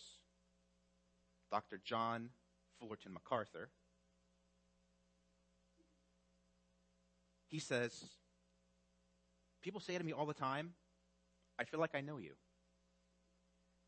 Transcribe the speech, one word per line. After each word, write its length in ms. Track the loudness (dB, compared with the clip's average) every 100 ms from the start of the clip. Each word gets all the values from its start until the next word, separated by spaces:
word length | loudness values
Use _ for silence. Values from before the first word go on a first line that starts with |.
| -16 -18 -20 _ _ _ _ _ _ _ _ _ _ _ -2
Doctor 300 | -2 -2 -8
John 460 | 0 2 4 2 -4 -12 _ _ _ -14
Fullerton 340 | -10 -10 -8
MacArthur, 560 | -8 0 0 0 -6 -10 _ _ _ _ _ _ _ _ _ _ _ _ _ _ _ _ _ _ _ _ -20 -20 _ _ _ _ _ _ _ _ _ _ _ _ _ _ _ -4
he 100 | -2
says, 480 | 2 4 2 -2 -14 -18 _ _ _ _ _ _ _ _ _ _ _ _ _ -10
"People 180 | -6 -6
say 160 | -2 0
to 60 |
me 100 | 0
all 140 | 2 0
the 80 | 2
time, 400 | 2 2 -2 -8 _ _ _ _ _ _ _ -2
'I 60 |
feel 160 | 0 4
like 160 | 4 4
I 60 |
know 160 | -2 -6
you.'" 180 | -8 -12 _ _ _ _ _ _ _ _ _ _ _ _ _ _